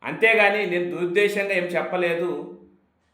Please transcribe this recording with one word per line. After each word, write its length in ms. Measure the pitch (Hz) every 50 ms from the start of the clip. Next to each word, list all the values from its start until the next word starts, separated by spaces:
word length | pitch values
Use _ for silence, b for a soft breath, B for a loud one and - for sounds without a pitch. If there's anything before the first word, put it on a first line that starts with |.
| -
అంతేగాని 640 | 131 160 - 220 226 226 214 208 202 202 214 202
నేను 300 | 180 175 175 175 175 170
దురుద్దేశంగా 560 | 165 180 175 180 202 208 190 202 208 196 196 196
ఏం 120 | 180 175
చెప్పలేదు" 960 | 175 175 160 147 - 180 180 175 170 165 170 175 175 147 143 156 - - - - - _ _ _ _ _ _ _ _